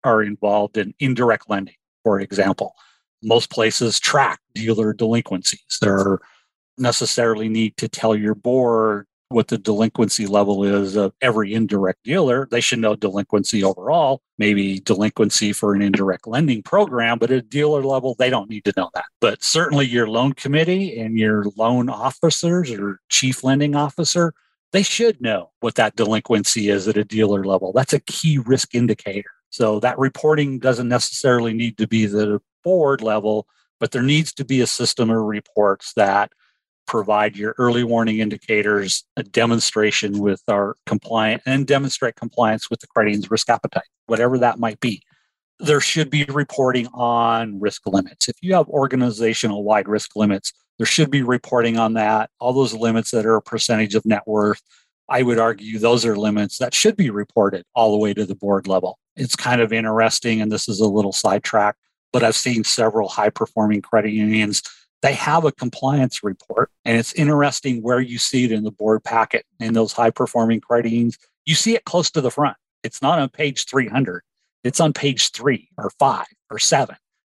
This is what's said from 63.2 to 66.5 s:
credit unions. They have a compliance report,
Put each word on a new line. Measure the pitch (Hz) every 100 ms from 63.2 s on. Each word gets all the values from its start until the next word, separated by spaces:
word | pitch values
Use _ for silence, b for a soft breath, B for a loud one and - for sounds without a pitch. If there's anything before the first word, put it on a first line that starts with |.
| 107 - 110 - 107 104
credit | - 110 107
unions. | 107 107 110 104 101 B B B _
They | 135
have | 139 - 160
a | 156
compliance | - 123 - 131 147 131 -
report, | 104 95 -